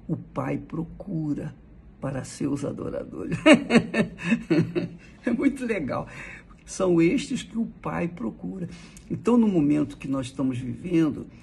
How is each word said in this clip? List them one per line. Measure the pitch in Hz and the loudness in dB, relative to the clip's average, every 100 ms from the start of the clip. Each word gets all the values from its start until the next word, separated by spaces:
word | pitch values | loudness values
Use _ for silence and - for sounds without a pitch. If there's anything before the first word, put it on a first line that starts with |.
| - | -8
o | 160 | -8
Pai | - 143 135 - | -6 -6 -4 -4
procura | - 160 165 - 196 160 151 143 - - - - - - | -6 -8 -8 -10 -6 -4 -2 -4 -6 -12 -20 -20 -20 -10
para | 135 127 | -6 -6
seus | 120 - 135 139 | -8 -6 -4 -2
adoradores. | - - - - - - - - | -4 -6 -6 -8 -8 -8 -6 4
<laughs> | - 285 - 233 - 220 175 - 170 233 - 160 120 117 - - - - 247 | 8 8 8 2 2 -2 -2 -2 -2 -2 2 2 2 -2 -4 -10 -20 -6 -2
É | |
muito | 233 277 262 240 | 2 0 0 -4
legal. | 202 127 - - - - - - - - | -2 -2 -4 -6 -12 -16 -16 -20 -20 -10
São | - 185 170 | 0 4 6
estes | 170 277 - 233 | 6 4 -2 -6
que | - 226 | -4 -4
o | 226 - | -4 -6
Pai | 160 165 170 | -6 -4 -4
procura. | - 220 - 180 190 170 - - - - | -4 -8 -6 -8 -8 -8 -10 -18 -16 -8
Então, | - 226 240 | -2 4 6
no | 214 | 6
momento | 175 143 147 143 - | 6 4 4 0 -4
que | 139 | -4
nós | 135 123 | -4 -4
estamos | - 131 123 | -2 -2 -2
vivendo | 123 117 180 165 156 92 - - | -6 -6 0 2 2 0 -10 -16